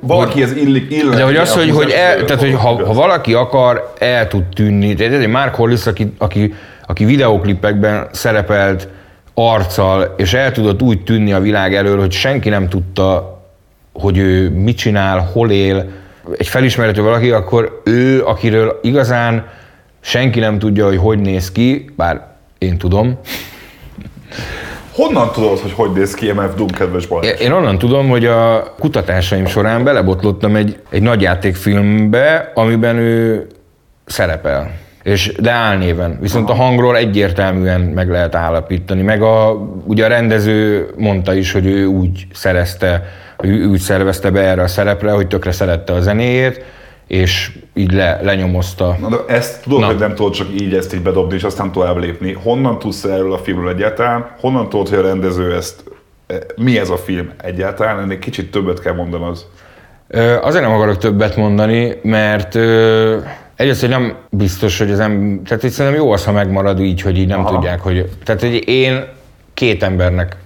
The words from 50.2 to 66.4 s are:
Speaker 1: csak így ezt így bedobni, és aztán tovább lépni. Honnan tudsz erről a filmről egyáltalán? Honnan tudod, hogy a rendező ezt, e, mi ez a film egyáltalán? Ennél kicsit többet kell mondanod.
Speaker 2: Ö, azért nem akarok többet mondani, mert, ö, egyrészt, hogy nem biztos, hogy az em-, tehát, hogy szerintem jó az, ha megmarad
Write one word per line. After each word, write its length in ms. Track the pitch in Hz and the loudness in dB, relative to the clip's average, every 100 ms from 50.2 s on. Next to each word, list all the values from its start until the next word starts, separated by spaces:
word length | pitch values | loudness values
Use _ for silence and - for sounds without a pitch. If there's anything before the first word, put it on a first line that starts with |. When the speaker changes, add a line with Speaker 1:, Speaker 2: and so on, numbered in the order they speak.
| 101 | -2
Speaker 1:
csak 140 | 95 95 98 | -2 -6 -4
így 140 | 101 | -2
ezt 200 | 92 92 | -2 -2
így 80 | 95 | -4
bedobni, 320 | 90 92 87 | -2 0 0
és 80 | 92 | -2
aztán 300 | 101 - 98 | -4 -4 -6
tovább 240 | 92 90 87 | -2 -2 -2
lépni. 360 | 87 85 92 92 | -4 -6 -8 -6
Honnan 360 | 113 123 135 110 | -2 0 0 -2
tudsz 260 | 110 98 | -6 -6
erről 280 | 101 95 95 | -4 -2 -2
a 60 | 92 | -4
filmről 300 | 95 90 90 | -4 -4 -4
egyáltalán? 600 | 90 104 107 117 101 - - | -2 -2 -2 -2 -2 -6 -6
Honnan 280 | 127 131 104 | -2 -2 -2
tudod, 200 | 104 95 | -2 0
hogy 100 | 101 | 0
a 40 | |
rendező 520 | 95 95 92 90 90 | 0 0 -2 -2 -2
ezt, 300 | 87 82 - - - _ _ _ | -4 -6 -14 -20 -20 _ _ _
e, 80 | 90 - - | -10 -10 -2
mi 220 | 123 117 | 0 0
ez 120 | 92 | 0
a 60 | 90 | -4
film 340 | - 92 85 - | -4 -6 -6 -10
egyáltalán? 560 | 90 90 95 98 110 104 | -10 -6 -6 -2 -4 -2
Ennél 200 | 98 95 | -6 -8
kicsit 320 | - 131 87 | -8 -8 -6
többet 300 | 104 95 90 | -4 -4 -4
kell 140 | - | -4
mondanod. 440 | 85 85 85 85 87 - - - - - - _ | -6 -6 -6 -8 -10 -14 -20 -20 -20 -20 -20 _
Speaker 2:
Ö, 280 | 117 117 120 | 0 2 2
azért 220 | - 170 | 2 2
nem 80 | 127 | 2
akarok 240 | 110 107 98 | 2 2 2
többet 380 | 110 101 107 104 | 0 2 0 2
mondani, 600 | 104 101 107 113 120 - | 0 2 2 2 -2 -4
mert, 520 | 107 110 107 107 95 | -2 0 2 0 -2
ö, 600 | 117 113 113 113 110 110 110 82 - - - | 0 2 4 4 4 2 0 -6 -16 -20 -2
egyrészt, 240 | 131 117 | 0 0
hogy 80 | 123 | 0
nem 260 | 131 120 - - | 0 -2 -6 -6
biztos, 480 | 101 98 90 110 92 | -2 -2 0 -2 0
hogy 120 | 104 | 0
az 100 | 101 | 0
em-, 420 | 107 104 104 98 | 0 0 -2 -4
tehát, 180 | 92 113 | -4 -4
hogy 80 | 127 | -4
szerintem 300 | 123 139 147 | -2 0 2
jó 100 | 147 | 2
az, 140 | 101 | 0
ha 80 | 98 | 2
megmarad 480 | 104 | 0